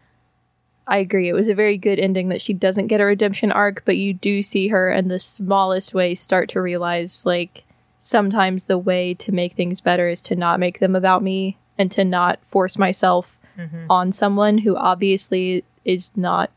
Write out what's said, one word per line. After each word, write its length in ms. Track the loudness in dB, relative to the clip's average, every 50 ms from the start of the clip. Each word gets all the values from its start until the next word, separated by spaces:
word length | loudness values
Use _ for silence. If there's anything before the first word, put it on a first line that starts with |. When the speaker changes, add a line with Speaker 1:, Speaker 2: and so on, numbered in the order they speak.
| _ _ _ _ _ _ _ _ _ _ _ _ _ _ _ _ -4
Speaker 1:
I 120 | 0 0 0
agree. 320 | 0 0 0 0 0 2
It 20 | 2
was 140 | 0 2 2
a 60 | 2
very 240 | 2 2 2 2 0
good 200 | 0 0 0 2
ending 300 | 0 0 0 0 -2 -2
that 140 | -4 -4 -4
she 100 | -4 -4
doesn't 360 | 0 0 0 0 0 0 0
get 120 | 2 2
a 40 | 4
redemption 440 | 2 2 2 0 -2 0 0 0 0
arc, 320 | 2 2 2 0 0 -4 -2
but 100 | -2 0
you 160 | 0 0 -2 -4
do 300 | -2 -2 -2 0 0 -2
see 260 | -2 0 0 0 2
her 220 | 2 2 2 2 2
in 160 | 0 0 0
the 100 | -2 -2
smallest 720 | -4 -4 -4 -4 -2 0 2 2 2 0 0 -2 -4 -4 -2
way 200 | 0 0 0 0
start 360 | -4 -2 0 0 0 0 0
to 100 | -2 -4
realize, 640 | -4 -2 -4 -4 -4 -2 -2 -4 -4 -4 -6 -4 -2
like, 400 | 0 0 0 -2 -6 _ -20 _ _ _ _ _ _ _ _
sometimes 640 | -8 0 2 2 2 2 2 2 2 2 0 -4 -2
the 120 | -2 -2
way 380 | 0 0 0 0 0 0 -2 -4
to 180 | -6 -4 -2 -2
make 220 | -2 -2 -2 -2
things 260 | -4 -4 -4 -4 -4
better 280 | 0 0 0 2 0 0
is 100 | -2 -4 -4
to 140 | -6 -4
not 240 | -2 0 0 0 2
make 200 | 0 -2 0 0
them 140 | 0 2 2
about 280 | 2 4 4 2 4 2
me 340 | -2 -2 -2 -4 -4 -6 _ _ _ _ -2
and 120 | -2 -2 2
to 120 | 0 0
not 360 | 2 2 2 0 0 0 -2 _
force 320 | -2 0 0 0 0 0
myself 640 | 0 0 0 0 2 2 2 2 2 0 -4 -14 _ _ _ _ -14
Speaker 2:
Mm-hmm. 320 | -14 -12 -12 -10 0 2
Speaker 1:
on 220 | 2 2 2 0 -2
someone 440 | 0 0 0 2 2 2 4 4
who 220 | 2 2 2 0 2
obviously 840 | 2 0 0 2 2 2 2 0 0 -2 -2 -2 -2 -2 -2 -4 -6 _ _ _ -4
is 260 | -2 -2 -2 -2 -8 -6
not 340 | -4 -2 0 0 0 -2 -2 _